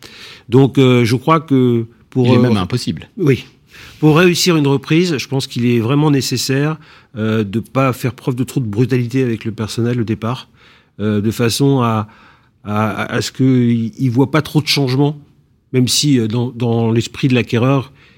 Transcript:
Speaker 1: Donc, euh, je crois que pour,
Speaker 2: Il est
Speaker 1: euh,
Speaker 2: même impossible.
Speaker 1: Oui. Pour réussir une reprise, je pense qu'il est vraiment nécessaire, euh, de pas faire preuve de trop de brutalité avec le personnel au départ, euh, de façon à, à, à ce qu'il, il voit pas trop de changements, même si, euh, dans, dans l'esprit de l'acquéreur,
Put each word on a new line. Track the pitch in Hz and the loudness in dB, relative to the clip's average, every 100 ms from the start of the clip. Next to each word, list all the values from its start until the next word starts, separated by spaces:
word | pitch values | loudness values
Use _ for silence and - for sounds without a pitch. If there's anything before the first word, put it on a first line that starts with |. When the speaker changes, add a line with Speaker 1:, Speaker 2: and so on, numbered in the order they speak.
| - - - - - | -20 -20 -20 -20 0
Speaker 1:
Donc, | 127 135 139 | 4 4 4
euh, | 131 123 113 | 4 4 2
je | 123 | 0
crois | 160 160 | 0 0
que | 156 135 123 117 113 _ _ | 2 2 2 0 -4 _ _
pour, | 131 123 | 0 4
Speaker 2:
Il | |
est | 123 | 4
Speaker 1:
euh, | |
Speaker 2:
même | 123 107 | 4 0
impossible. | 87 123 - 82 - - | -2 -4 -4 -8 -10 -2
Speaker 1:
Oui. | 151 120 - _ _ - - - | 0 0 -4 _ _ -20 -20 0
Pour | 151 151 | 4 4
réussir | 180 165 180 160 | 4 2 2 2
une | 139 | 2
reprise, | 139 - 160 180 135 | 0 0 0 0 -4
je | - | -4
pense | 135 - | -6 -4
qu'il | 120 120 | -2 0
est | 120 | 0
vraiment | 110 143 151 | 2 2 2
nécessaire, | 139 - 123 - 135 147 156 - - _ 110 | 2 0 -4 -2 -2 -2 -4 -14 -20 _ -6
euh, | 110 110 | -2 -2
de | 101 110 | -2 -4
pas | - 135 135 | -4 -2 0
faire | 123 127 | -2 -6
preuve | - - 123 | -6 -6 -4
de | |
trop | 123 143 | -4 -4
de | 113 | -4
brutalité | 101 120 127 117 131 | -2 0 0 -2 -2
avec | 127 113 | -2 -4
le | 113 | -8
personnel | 104 107 - 117 123 | -8 -8 -4 -4 -2
au | |
départ, | 107 104 110 127 - _ _ _ _ - | -4 -4 -6 -8 -12 _ _ _ _ -6
euh, | 104 104 | -2 0
de | 110 | -2
façon | 104 120 - 139 135 | 0 -2 2 2 2
à, | 117 110 104 - - _ _ _ | 0 -2 -6 -12 -20 _ _ _
à, | 101 107 107 98 107 113 | -6 -2 -2 -4 -6 -6
à | |
ce | - | -6
qu'il, | - 131 127 120 117 113 - | 0 2 2 2 0 -4 -4
il | 131 | -2
voit | 120 135 | 0 2
pas | 156 | 0
trop | 151 151 | 0 -2
de | - | 0
changements, | 147 131 131 147 147 - _ _ _ - | -2 0 0 0 -2 -16 _ _ _ -4
même | 131 123 | 0 0
si, | - 147 127 | 0 2 0
euh, | 110 | 0
dans, | 120 120 120 | -2 -4 -4
dans | 120 117 113 | -2 0 2
l'esprit | 117 - - 139 | 0 -2 -4 0
de | |
l'acquéreur, | 123 110 120 127 139 - _ _ | 0 0 0 2 0 -4 _ _